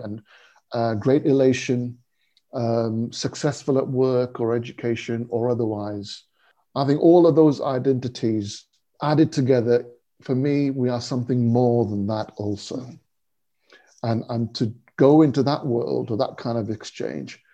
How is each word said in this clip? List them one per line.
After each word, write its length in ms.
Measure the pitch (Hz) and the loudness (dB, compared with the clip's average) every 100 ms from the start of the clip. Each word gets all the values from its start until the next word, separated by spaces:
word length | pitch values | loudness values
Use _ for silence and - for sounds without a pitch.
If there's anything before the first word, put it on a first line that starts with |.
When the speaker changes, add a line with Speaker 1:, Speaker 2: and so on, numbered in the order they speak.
Speaker 1:
and, 180 | 104 107 - - _ _ _ | -10 -12 -16 -20 _ _ _
uh, 200 | 120 117 110 | -4 -2 0
great 300 | 127 147 156 | 2 2 4
elation, 720 | 135 135 127 - 123 123 120 _ _ _ _ _ | 4 4 2 -2 -4 -4 -10 _ _ _ _ _
um, 580 | 131 117 117 117 110 117 | -4 -2 0 -2 -2 -6
successful 680 | - 131 - 151 131 - 135 | -6 -8 -4 -4 -2 0 0
at 100 | 131 | 0
work 520 | 127 131 123 123 - | 0 2 2 -2 -2
or 140 | 113 120 | -2 -2
education 680 | 120 - 120 117 - 117 117 | -4 -6 -4 -4 -4 -6 -4
or 200 | 117 120 | -2 -2
otherwise. 760 | 120 110 104 104 104 101 - _ _ _ _ _ 135 | -2 -2 -4 -6 -10 -12 -16 _ _ _ _ _ -2
I 100 | 139 | 0
think 160 | 147 | 4
all 240 | 170 175 170 | 6 8 6
of 80 | 151 | 6
those 240 | 156 135 | 4 2
identities 1040 | 139 131 135 127 127 127 117 110 101 - - _ _ _ | -2 -2 0 0 -4 -4 -2 -2 -4 -12 -20 _ _ _
added 300 | 147 151 156 | 0 4 4
together, 540 | 151 127 127 117 120 - - _ _ | 2 2 2 4 2 0 -14 _ _
for 140 | - 127 | -4 -2
me, 340 | 143 143 143 | 0 0 0
we 200 | 135 123 | -2 -2
are 120 | 120 | -2
something 460 | - 127 120 123 117 | -4 -6 -2 0 2
more 380 | 117 123 120 110 | 4 4 2 0
than 220 | 104 101 | -2 -2
that 240 | 107 107 - | -4 -6 -6
also. 400 | 104 101 - - | -6 -6 -8 -12
Speaker 2:
Mm. 220 | 127 - _ _ _ _ _ _ _ _ _ _ | -12 -18 _ _ _ _ _ _ _ _ _ _
Speaker 1:
And, 200 | 117 113 - | -4 -4 -4
and 260 | 120 113 - | -6 -6 -4
to 180 | 113 - _ - | -4 -6 _ 2
go 260 | 139 151 | 6 8
into 220 | 156 131 | 6 2
that 220 | 139 139 139 | 0 -2 -2
world 440 | 117 135 127 110 | -2 -2 -4 -4
or 60 | 107 | -4
that 200 | 123 - | -4 -6
kind 200 | 127 117 | -6 -4
of 120 | 104 | -4
exchange, 680 | 107 - - - 73 131 - _ | -8 -12 -10 -10 -8 -12 -16 _